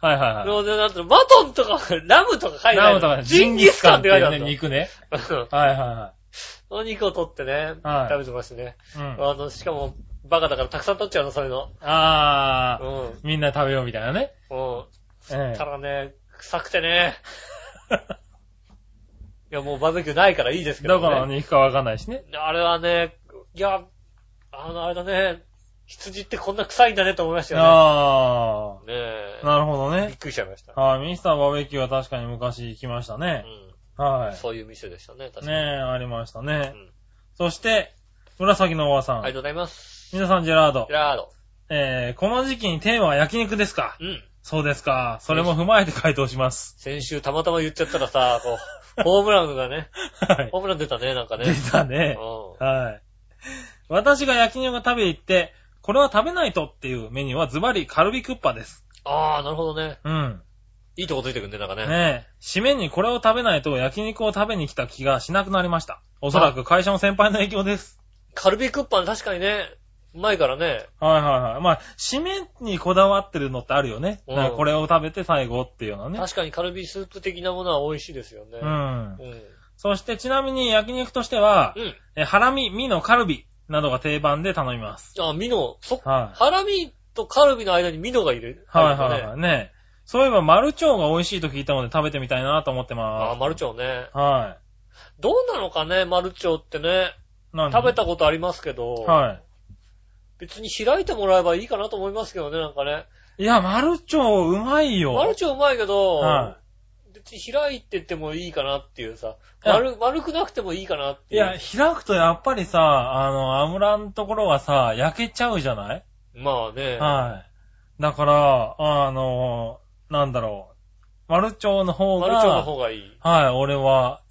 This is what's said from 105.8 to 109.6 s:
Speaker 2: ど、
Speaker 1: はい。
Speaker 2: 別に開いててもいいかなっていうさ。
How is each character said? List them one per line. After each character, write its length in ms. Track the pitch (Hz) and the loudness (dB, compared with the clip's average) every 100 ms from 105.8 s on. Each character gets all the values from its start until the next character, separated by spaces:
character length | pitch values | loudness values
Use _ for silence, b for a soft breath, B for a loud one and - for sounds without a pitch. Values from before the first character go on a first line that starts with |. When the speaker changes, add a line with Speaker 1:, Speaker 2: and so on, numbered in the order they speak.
| 208 | 0
Speaker 2:
ど、 300 | 202 196 160 | 2 2 2
Speaker 1:
は 420 | 143 147 117 92 _ _ _ _ _ | 2 2 0 -8 _ _ _ _ _
い。 20 | |
Speaker 2:
別 200 | - - | -20 -20
に 200 | 220 - | -18 -6
開 240 | 262 294 262 | -2 -2 -4
い 40 | |
て 200 | _ 196 | _ -10
て 140 | 156 170 | -8 -8
も 180 | 156 | -6
い 140 | 156 175 | -8 -8
い 40 | |
か 120 | 160 | -6
な 140 | 139 139 | -4 -4
っ 120 | 143 | -8
て 140 | - | -14
い 40 | 113 | -12
う 80 | 113 | -10
さ。 180 | 113 110 b b | -12 -14 b b